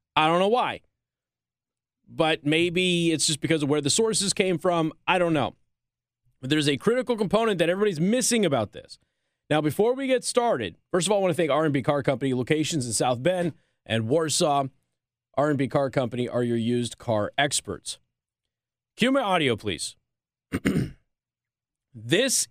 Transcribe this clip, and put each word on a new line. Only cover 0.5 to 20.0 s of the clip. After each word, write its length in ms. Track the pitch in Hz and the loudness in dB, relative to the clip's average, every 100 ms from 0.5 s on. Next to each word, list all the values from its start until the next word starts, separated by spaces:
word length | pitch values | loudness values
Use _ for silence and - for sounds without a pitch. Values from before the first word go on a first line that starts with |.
| 247 160 101 _ _ _ _ _ _ _ _ _ _ _ _ _ | 2 0 -4 _ _ _ _ _ _ _ _ _ _ _ _ _
But 380 | 120 160 160 | -2 0 0
maybe 680 | 143 156 180 175 185 175 165 | 0 0 2 0 0 2 2
it's 160 | 156 - | 0 0
just 140 | 147 | -2
because 220 | 151 160 | 0 0
of 80 | 143 | 0
where 100 | 151 | 0
the 80 | 143 | 0
sources 460 | - 226 190 196 | 0 0 0 -2
came 240 | - 190 170 | 0 0 0
from. 340 | 185 170 160 - - | 0 0 0 -2 0
I 120 | 180 | 2
don't 140 | 170 | 2
know. 220 | 156 113 - _ _ _ _ _ _ _ _ | 2 0 -4 _ _ _ _ _ _ _ _
But 100 | 131 | -2
there's 180 | 151 147 | 0 0
a 80 | 139 | 0
critical 400 | 202 247 240 226 | 2 0 0 -2
component 420 | 202 214 226 180 | 0 2 2 2
that 120 | 165 | 2
everybody's 300 | 185 208 151 | 2 0 0
missing 440 | 180 247 - 233 | 0 2 2 2
about 280 | 180 131 104 | 2 0 -2
this. 260 | - - - _ _ _ _ - | -6 -20 -20 _ _ _ _ -2
Now, 140 | 151 | 0
before 320 | 151 147 226 | 0 2 0
we 120 | 254 269 | 0 0
get 180 | 247 | -2
started, 520 | - 247 240 156 95 - _ | 0 0 0 0 -4 -10 _
first 140 | 180 170 | -2 0
of 60 | |
all, 60 | 208 | 0
I 40 | |
want 80 | 185 | 0
to 60 | 170 | 0
thank 140 | 160 | 0
R 140 | 139 | 0
and 80 | 160 | 0
B 80 | 139 | 0
Car 220 | 117 143 | 0 -2
Company, 320 | 147 127 135 | 0 -2 -2
locations 520 | 127 120 156 147 165 120 | -2 0 -2 -2 -4 -4
in 60 | |
South 300 | 107 135 120 | -2 -2 0
Bend 320 | 170 185 175 - _ _ - | 0 -2 -4 -6 _ _ -6
and 220 | 113 110 | -4 0
Warsaw. 580 | 156 160 - 170 143 135 - _ _ _ _ _ - | 0 0 0 0 0 -2 -8 _ _ _ _ _ -2
R 100 | 151 | 0
and 100 | 139 | 0
B 100 | 131 | 0
Car 200 | 147 135 | 0 0
Company 400 | 143 120 123 123 | 0 -2 -2 -4
are 140 | 120 | -2
your 140 | 123 117 | 0 0
used 420 | 113 120 120 - | 0 0 -2 -6
car 340 | - 107 104 - | -2 0 0 0
experts. 600 | 143 - - 85 - - _ _ _ _ _ _ _ _ _ - | -2 -2 -6 -10 -12 -16 _ _ _ _ _ _ _ _ _ -2
Cue 140 | 240 | 0
my 120 | 269 | 2
audio, 340 | 208 185 139 110 | 0 0 0 0
please. 400 | 104 76 - - | -2 -2 -8 -14